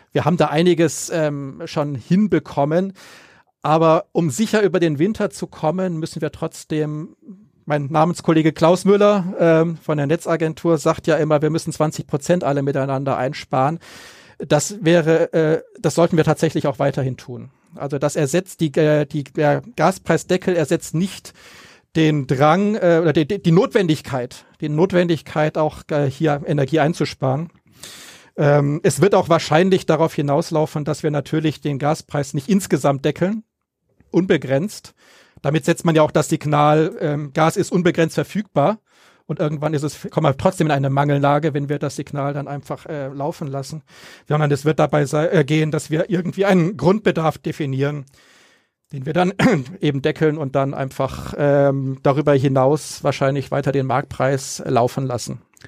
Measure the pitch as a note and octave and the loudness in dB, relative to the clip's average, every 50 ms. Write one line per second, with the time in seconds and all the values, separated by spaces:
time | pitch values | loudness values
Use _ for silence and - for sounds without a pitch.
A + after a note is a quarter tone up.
0 | _ _ _ - - D3 F3 D#3+ D#3 D3 C#3+ D3+ E3+ F3+ F3 D3+ E3+ D#3 - - | _ _ _ -2 0 0 2 2 2 2 2 2 4 4 4 4 2 0 0 -4
1 | - - - E3+ D#3 D3+ D3 C#3+ C#3 C3+ C#3 - - - - E3 D3 D3 C#3+ B2+ | -6 -4 -2 -2 -2 -2 -2 -4 -8 -10 -12 -12 -14 -8 -4 -4 -4 -4 -6 -8
2 | G#2 - E3+ F#3+ G#3+ G3+ F3 D#3+ D3 - - - C#3 D3 D#3 F3 F#3+ G3 F#3+ - | -2 0 2 2 4 2 2 0 -2 -2 -2 -2 0 0 0 0 0 -2 -6 -12
3 | - - - - - - _ _ _ _ _ _ - D3 D3+ E3 D#3+ E3 D#3+ D#3+ | -20 -20 -20 -20 -20 -20 _ _ _ _ _ _ -2 0 2 4 4 4 4 4
4 | - - _ - E3 E3 B2+ - A3+ G#3+ - G#3+ G#3 F#3+ D#3 F#3 F3 E3 D3+ C3+ | 2 0 _ -2 0 0 0 -2 -2 0 2 2 2 2 2 2 2 0 2 0
5 | D#3 G3+ A3 - G#3 F#3+ - - - - - - - D#3 E3 F#3 F#3 F#3 E3+ D#3+ | 0 -2 0 -2 -4 -6 -4 -8 -12 -12 -8 -4 -2 -2 -2 -2 -2 -4 -4 -6
6 | D#3 D#3+ - D#3+ E3+ - - - - E3 - - - - D#3 D3+ D3+ D3+ D3+ D3+ | -6 -8 -8 -6 -6 -6 -6 -6 -8 -10 -10 -12 -10 -6 -4 -4 -2 -4 -4 -8
7 | D#3 D3+ - _ _ - G3 F#3+ - _ _ _ _ - D3 D3 D3 C3+ D#3+ D#3+ | -10 -12 -16 _ _ -20 -20 -20 -20 _ _ _ _ -4 -4 -4 -2 -2 0 2
8 | D#3 E3+ E3+ - - - E3 D#3+ D#3 D#3+ D3+ - E3 D#3+ F3+ F3 - F#3+ G3+ G3+ | 2 2 0 -2 0 2 2 4 2 2 2 4 4 4 4 4 4 2 4 6
9 | G#3 G#3 G#3 G3+ F3 F3+ G3 - F3 E3 E3 D#3+ E3 E3+ E3 D#3 - - D#3 D3 | 6 4 4 2 0 -4 -2 0 4 4 4 4 4 2 -2 -6 -6 -4 -2 -2
10 | C#3+ C#3 D#3 F3 - - E3 D#3 E3 D#3+ D#3 - - E3+ E3+ D3+ - E3 D#3+ - | 0 0 0 -2 0 -2 -2 0 -2 -2 -4 -2 0 0 0 2 2 0 0 0
11 | - - D#3+ D3 D#3 D#3 D#3 D3 D3 D#3 D#3 E3 - - D3 - D#3 D3+ - - | 0 0 0 2 2 2 2 2 2 0 0 -2 -4 -6 -4 -2 -2 -2 -2 -4
12 | D3+ - - C#3+ - - F3 F3+ F3+ B2 C#3+ C#3+ C#3 C#3+ C#3 C#3 C3+ C#3 C3+ C3+ | -8 -6 -6 -6 0 0 0 0 2 0 -2 0 0 -2 -2 -2 -2 -2 -2 -4
13 | C#3 C#3 C3 - B2+ C3 D3 - - - - C3 C3 C#3+ E3 E3 - - - - | -2 -2 -2 -2 -2 -4 -4 -8 -8 -4 -2 0 0 0 -2 -4 -10 -16 -20 -20
14 | - - - - - - - _ - D3 - D3 C#3+ - G#3 G3+ A3 D#3+ E3+ F3 | -20 -20 -20 -20 -20 -20 -16 _ -2 0 0 0 0 -2 -6 -2 0 2 4 4
15 | D#3 D#3 D#3+ D#3+ E3+ E3+ - F3 D#3+ D#3 D#3+ - - - _ - - D#3+ - - | 4 2 2 2 2 0 0 0 2 2 0 -2 -4 -8 _ -4 -4 -2 2 2
16 | E3 E3+ - D#3+ D#3 D#3 D#3 - - D#3+ - F#3 - D#3 C3+ - C#3+ C#3+ C3+ - | 2 2 2 2 2 2 2 0 0 -2 -2 -2 -2 -4 -2 -2 -2 -2 -2 -2
17 | C3+ C3 B2+ - - - B2 A#2 A#2 B2+ - _ _ _ - - C#3 C#3+ D3 C#3+ | -4 -4 -6 -8 -12 -16 -16 -16 -16 -18 -20 _ _ _ -14 -12 -8 -8 -6 -2
18 | C#3+ D3 - F3+ D#3 C3+ - F3 F#3 - - - F3 D#3 C3+ E3+ D#3+ D3+ D3+ D3+ | -2 -2 0 -2 -2 0 0 -2 -2 -4 -4 -4 -4 -2 2 2 4 4 4 2
19 | D3 C#3+ - D3+ C#3 - - - D3+ D3 C#3+ C#3 C3+ G#3+ - - D#3 E3+ F#3+ - | 2 0 -4 -6 -8 -6 -4 0 0 2 2 0 -2 -6 -4 0 0 0 0 -2
20 | - - E3 D#3+ - - F3+ F#3 - - F#3 E3+ D#3 - F3 D#3+ - - - D#3 | -2 -2 -2 -2 0 -2 -2 -2 0 0 0 0 0 0 -2 -2 -4 -4 -4 -4
21 | F3+ G3+ - - - - - - - - - - - - - _ _ _ _ D#3+ | -4 -4 -6 -10 -18 -20 -20 -20 -20 -20 -20 -20 -20 -20 -20 _ _ _ _ 2
22 | D#3+ D#3 D#3 D3 C3+ - D3 B2+ C#3+ D3+ D#3 F#3 G3+ G#3 G#3 A3 G3+ F3 E3+ D#3+ | 2 2 2 0 0 -2 0 2 4 4 4 4 2 0 0 0 2 2 4 4
23 | F3 E3 C#3 E3+ D#3 C#3 - G3 G3 F3 E3 E3+ A#3 C4+ - A#3 G3 E3+ D#3 - | 4 2 2 2 0 0 -2 -2 2 4 4 4 4 4 2 0 2 2 0 -2
24 | - - C#3+ C3 B2 B2+ - - - _ _ _ - D3+ D3+ D3+ F3+ G3 F#3 F3+ | -4 -6 -6 -6 -6 -8 -10 -18 -20 _ _ _ -8 -4 0 0 0 2 2 0
25 | F3+ E3+ E3+ D#3 - - - D#3+ D3+ D#3 - E3+ D#3 D#3 - - - - D#3+ D3 | 2 2 0 -2 -4 -6 -4 -2 -2 -2 0 -2 -2 -2 -2 -6 -8 -4 -2 0
26 | D3 C#3 C3+ - E3 D#3 D3 C#3+ D3 - E3 D3 C#3 C3+ - D#3 C#3+ D3 E3+ - | 0 -2 -2 -2 -2 -2 -2 -2 -2 -4 -2 -2 0 0 2 2 2 2 0 0
27 | D#3 - - - - C3+ C3 C#3 E3 E3 - _ _ _ _ - - - - - | -4 -4 -4 -4 -2 -2 -2 -2 -4 -8 -12 _ _ _ _ -20 -20 -20 -20 -20
28 | - - - - - _ _ - D#3+ C#3+ C#3+ D3 C#3+ C#3+ D3 D3+ - F#3+ C3 - | -20 -20 -20 -20 -20 _ _ 0 4 4 4 4 4 2 0 0 0 0 2 4
29 | C#3 G3 - G3 - C3 E3 D#3+ - - D3+ D#3 F#3 F#3+ F#3 F3+ - - E3 D3+ | 2 4 4 2 4 4 2 2 2 2 2 2 4 4 2 0 0 0 0 0
30 | D#3+ D#3+ - - D3+ C#3+ C#3 D3 E3+ - E3+ D3+ D#3 D3+ - D#3 D3 C#3 D3+ - | 0 0 0 -2 -2 0 0 0 0 0 -2 -2 -2 -2 -2 -6 -4 -4 -6 -4
31 | - D#3+ D3 D3 C3+ - - D#3 D#3 D#3+ D3 - - D3+ D3 C3 C#3+ C#3+ D#3+ - | -2 -2 -2 -2 -4 -2 -2 -2 0 -2 -4 -4 -4 -6 -4 -2 -2 -2 -2 -2
32 | - - - D3 C#3+ - - D3+ - - G3+ G3+ F#3+ - - D3+ C3 D3 C#3 C3+ | -6 -6 -6 -6 -4 -4 -4 -6 0 2 2 0 2 0 -2 0 2 0 0 2
33 | C#3 D#3 C#3+ - E3+ F3+ G#3+ A3+ - _ _ _ _ _ _ _ _ _ _ _ | 0 -2 -2 0 -2 -2 -2 -4 -8 _ _ _ _ _ _ _ _ _ _ _
34 | _ _ - - F3 F#3+ G3 D3+ B2+ C3 C3 C#3 E3 G#3+ - - - - - _ | _ _ 0 0 2 2 0 0 0 0 -2 -2 -2 -4 -8 -12 -18 -20 -20 _
35 | _ _ _ _ _ _ _ _ - C#3+ C#3+ D#3+ C#3 - E3+ - - F3 D#3+ D#3 | _ _ _ _ _ _ _ _ -4 -2 -2 0 0 0 0 0 0 2 4 4
36 | D#3 D3+ - F3 D3+ - E3+ D3+ - D3+ D3+ D3 D3 D3+ D3+ D#3 D#3 D#3 - A#3 | 4 4 2 0 0 0 -2 -4 -2 0 2 4 4 4 4 4 2 0 -2 -4
37 | - D#3 C#3+ D3 D#3 C#3+ C3 - D#3 E3 - - E3+ - - F#3 F3+ F3 E3 - | -4 -4 -4 -4 -6 -6 -2 0 0 2 2 0 -2 0 0 2 2 2 2 2
38 | E3 D#3+ - - D3 - - F#3+ G#3+ - _ D#3 C#3 D#3+ G#3+ A3+ - _ _ _ | 0 0 0 -4 -4 -4 -4 -6 -8 -2 _ 2 2 2 0 -2 -6 _ _ _
39 | _ _ _ _ _ - D#3 - F3+ D3+ D#3 D3 D3 D3+ D#3+ C#3+ C#3+ D3 - - | _ _ _ _ _ -10 -6 -4 -2 -4 -2 -4 -4 -2 -2 -2 -2 -4 -6 -8
40 | - - - - D#3 D3+ C3+ - - F#3 F#3 - E3+ D3+ D3 C#3 C3+ C#3 C#3 C3+ | -12 -6 -2 0 0 0 0 0 0 -2 0 2 0 2 2 2 0 0 2 2
41 | C#3+ D3 C#3+ C#3+ C#3+ C#3+ C#3+ D3 D3 E3 C3+ D3+ C#3+ C#3 D3 D3 - C#3+ - - | 2 2 2 2 2 2 2 2 0 0 -2 -2 -4 -4 -4 -4 -4 -6 -6 -8
42 | D3 - - C#3+ C#3 C#3 C#3+ C#3+ C#3 - C#3+ C#3+ C3+ - D3 C3 - - D#3+ D3 | -10 -8 -6 -6 -4 -4 -4 -6 -8 -8 -10 -12 -10 -10 -12 -12 -10 -10 -10 -8
43 | C#3 C3+ C#3 C#3+ D#3+ D#3 E3+ - F3 C#3+ C3+ C#3 C3+ C3+ D#3 D#3 - _ - - | -8 -8 -8 -6 -6 -6 -6 -8 -10 -8 -8 -8 -8 -10 -12 -14 -16 _ -20 -20
44 | - - - - _ _ D3 D3+ D#3 D3 C#3+ C3+ - D3+ D#3 - D#3 D3 - D3+ | -20 -20 -20 -20 _ _ 0 0 2 2 0 0 0 0 2 2 2 2 2 0
45 | D3 C3+ - D3+ D3+ F3 F#3 F3 D3 C3 D#3 D#3 D#3 D#3 D3 D3+ - - D3+ E3 | 0 0 0 0 0 2 2 2 2 2 2 0 0 0 -2 -4 -4 -4 -2 -2
46 | F#3 - G#3 F3 F#3 F3 - - F#3+ G3 F#3+ F#3 E3 E3+ A3 C3+ A#2+ E3+ G3 - | -2 0 -2 -2 -2 -4 -2 0 2 4 4 4 4 2 -2 0 2 2 2 4
47 | - - F3 E3+ D#3+ D#3 D3 - - F3 D3+ - D#3+ C3+ C3+ C3 C3+ C#3+ D3 D3 | 2 0 0 0 0 -2 -2 -2 -6 -10 -6 -6 -6 -4 -2 -2 -2 -2 -2 -6
48 | C3+ - _ _ _ _ _ _ _ _ _ _ _ _ _ _ _ _ - C#3+ | -10 -14 _ _ _ _ _ _ _ _ _ _ _ _ _ _ _ _ -14 -10
49 | C3 D#3 D3+ F3 F3+ F3 F#3 - - B3+ A3 D#3+ B2+ B2 - - - D3+ C#3+ C#3 | -8 -2 0 0 0 0 0 2 2 2 2 2 0 -6 -8 -4 -2 -2 -2 0
50 | C3+ D#3 D#3 - D#3+ D#3 D3 D#3 D3+ C3+ C3+ C#3+ C#3 C3+ C#3+ - C#3 C3 - - | -2 -2 0 2 0 0 0 0 -4 -2 -2 -2 -2 -2 -2 -6 -6 -8 -4 -4
51 | C#3 C3 C3+ C3+ C3+ - - - D3 C#3+ C#3 C#3+ C#3 C#3 C#3 C#3 C3+ C3 C3+ C3+ | -4 -4 -4 -8 -12 -10 -4 0 2 2 4 4 4 4 2 0 -2 -4 -6 -2
52 | - D3+ C3+ C#3+ D3+ D3 C#3+ C#3 B2 C#3+ C3+ C3+ C3 C3 D3+ D3+ - - - - | 0 0 0 2 2 2 2 4 2 2 2 4 4 2 2 0 -2 -8 -12 -4
53 | - D3 C3+ - C#3+ C3+ C#3 C#3+ B2+ - - C#3 C#3+ D3 C3+ C#3 C3 C3 A#2+ C3 | -4 -4 -2 0 -2 -2 -2 -2 -4 -4 -4 -2 -2 0 0 -2 0 0 -2 -2
54 | D3 - - - C3 C3 C#3 C3 C3+ - - - - - C3+ A#2+ A#2+ B2+ - - | -2 -4 -4 -2 0 0 0 -2 -4 -8 -10 -10 -4 0 2 2 2 2 0 -2
55 | C#3 C3 B2 A#2 - - C3+ B2+ - _ _ _ - | -4 -4 -4 -6 -6 -8 -10 -12 -14 _ _ _ -20